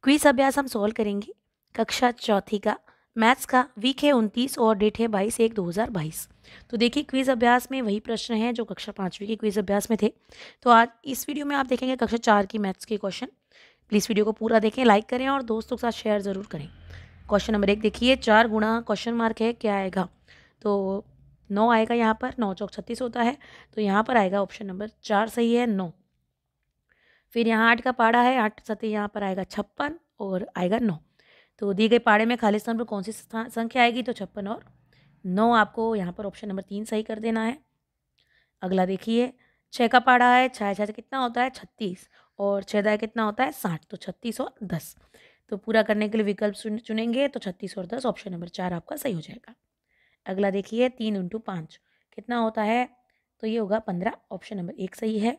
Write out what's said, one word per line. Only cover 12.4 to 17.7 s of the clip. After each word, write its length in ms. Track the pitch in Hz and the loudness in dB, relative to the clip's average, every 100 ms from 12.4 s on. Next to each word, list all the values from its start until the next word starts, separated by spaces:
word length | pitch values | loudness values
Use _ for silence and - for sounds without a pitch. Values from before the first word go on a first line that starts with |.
| 196 | 4
की 120 | 220 | -2
मैथ्स 260 | 196 185 | -4 -6
के 120 | - 208 | -6 -6
क्वेश्चन। 320 | - - - _ _ _ - _ _ | -6 -8 -12 _ _ _ -20 _ _
प्लीज 140 | 208 - | 0 2
वीडियो 160 | 208 | 0
को 80 | 214 | 0
पूरा 260 | 214 220 226 | 0 2 4
देखें, 260 | 214 233 | 2 2
लाइक 220 | 247 208 208 | 6 6 4
करें 200 | 247 262 | -4 -2
और 140 | 277 | -2
दोस्तों 320 | 240 220 - 240 | -2 -6 -4 -4
के 40 | |
साथ 100 | 240 | -4
शेयर 280 | 220 214 208 | -4 -2 -2
ज़रूर 240 | 196 190 196 | -2 -6 -8
करें। 220 | 160 151 - - - - - - | -12 -12 -16 -20 -20 -20 -20 0
क्वेश्चन 240 | 208 196 | 0 2
नंबर 180 | 214 196 | 0 2